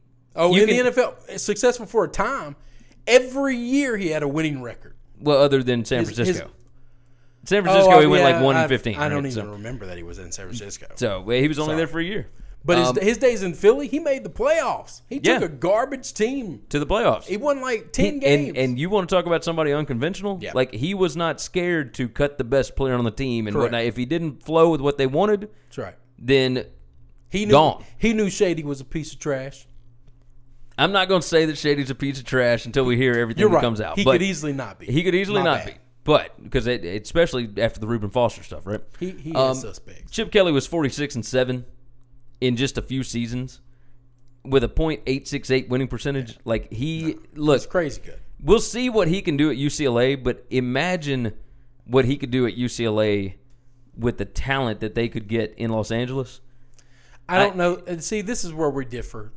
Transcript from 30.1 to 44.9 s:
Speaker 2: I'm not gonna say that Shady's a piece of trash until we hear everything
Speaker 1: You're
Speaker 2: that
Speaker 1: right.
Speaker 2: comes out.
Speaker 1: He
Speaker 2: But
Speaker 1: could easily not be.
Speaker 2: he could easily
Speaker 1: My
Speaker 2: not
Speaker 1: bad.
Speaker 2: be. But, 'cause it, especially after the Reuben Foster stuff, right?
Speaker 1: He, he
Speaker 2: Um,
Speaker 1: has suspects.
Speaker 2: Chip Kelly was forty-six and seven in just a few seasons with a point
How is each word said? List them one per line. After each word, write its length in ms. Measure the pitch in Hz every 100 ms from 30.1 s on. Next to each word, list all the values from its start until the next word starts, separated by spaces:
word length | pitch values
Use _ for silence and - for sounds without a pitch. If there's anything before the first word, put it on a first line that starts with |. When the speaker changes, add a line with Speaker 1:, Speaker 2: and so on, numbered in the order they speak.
| - - - - - - -
Speaker 2:
I'm 120 | 165
not 160 | 202 185
gonna 120 | 190
say 240 | - 165 160
that 140 | 143
Shady's 320 | 147 147 131
a 40 | 131
piece 220 | 139 131
of 80 | 117
trash 400 | 131 120 117 117
until 200 | 123 127
we 120 | 120
hear 160 | 131
everything 280 | 117 117 113
Speaker 1:
You're 80 | 208
Speaker 2:
that 60 | 165
Speaker 1:
right. 40 |
Speaker 2:
comes 180 | 123 107
out. 200 | 90 85
Speaker 1:
He 40 |
Speaker 2:
But 100 | 127
Speaker 1:
could 100 | 131
easily 300 | 190 165 151
not 260 | 139 110 -
be. 80 | -
Speaker 2:
he 160 | 135
could 100 | 185
easily 240 | 175 196 208
Speaker 1:
My 80 | 170
Speaker 2:
not 120 | 131 78
Speaker 1:
bad. 20 |
Speaker 2:
be. 120 | - - -
But, 320 | - 143 82 - -
'cause 160 | 131 113
it, 180 | 120 85
especially 640 | 101 - 165 170 127 113 101
after 220 | 113 104
the 80 | 110
Reuben 240 | 117 104
Foster 320 | 123 117 -
stuff, 240 | - 76 92
right? 140 | 104 - -
Speaker 1:
He, 100 | 180
he 240 | 185 160
Speaker 2:
Um, 140 | 147 131
Speaker 1:
has 140 | 131
suspects. 500 | 113 - - - -
Speaker 2:
Chip 200 | - 220
Kelly 200 | 208 180
was 160 | 139 -
forty-six 480 | 170 139 - 143 117
and 100 | -
seven 400 | 127 127 127 123 - - - - - - -
in 160 | 127 120
just 200 | 135 -
a 40 |
few 180 | - 131
seasons 580 | 123 120 117 123 127 - - - - - - _ - -
with 200 | 135 135
a 60 | 117
point 320 | - 160